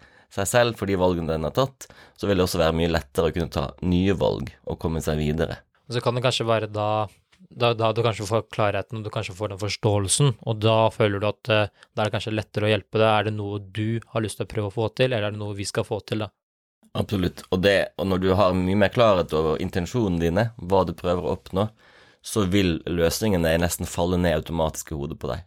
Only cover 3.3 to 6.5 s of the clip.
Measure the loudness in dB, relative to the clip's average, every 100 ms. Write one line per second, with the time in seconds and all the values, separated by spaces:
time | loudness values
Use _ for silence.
3.3 | 0 -4 -4 -6 -4 0 2 2 2 0
4.3 | -2 -6 -10 -10 -6 -4 -4 -2 -2 0
5.3 | -2 -2 -6 -14 _ -10 -6 -2 0 0
6.3 | 0 0